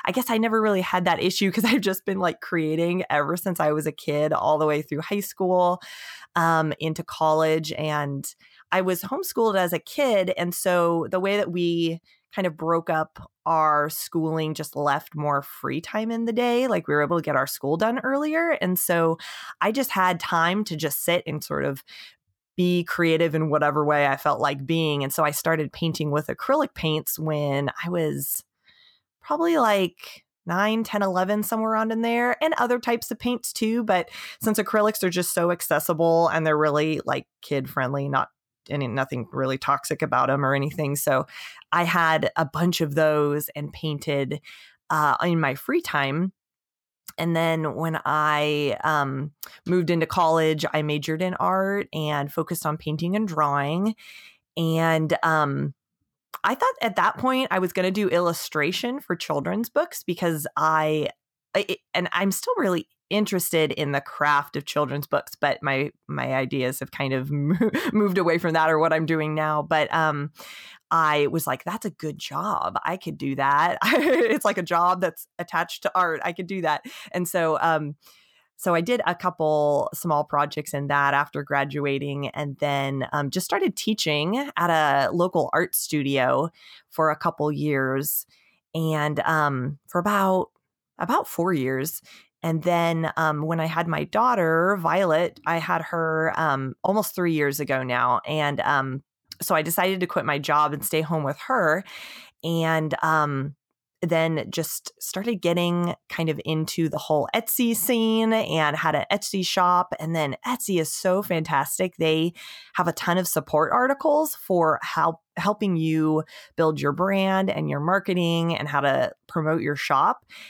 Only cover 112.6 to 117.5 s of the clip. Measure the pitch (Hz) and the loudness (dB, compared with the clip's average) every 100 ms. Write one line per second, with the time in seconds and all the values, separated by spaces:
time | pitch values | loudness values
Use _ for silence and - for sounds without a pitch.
112.6 | - - 165 - 180 180 175 160 - - | -6 -2 -2 -2 0 0 0 -2 0 2
113.6 | 156 240 254 277 311 294 311 - - 180 | 2 2 2 2 2 2 2 -4 0 2
114.6 | 160 147 - 165 160 160 _ - 185 208 | 4 2 -2 0 0 0 _ -4 -2 0
115.6 | 202 165 160 156 156 156 156 - - - | 0 2 2 2 2 2 -2 -12 -8 0
116.6 | 160 147 143 143 190 196 190 190 190 | 2 2 -2 0 2 2 2 2 2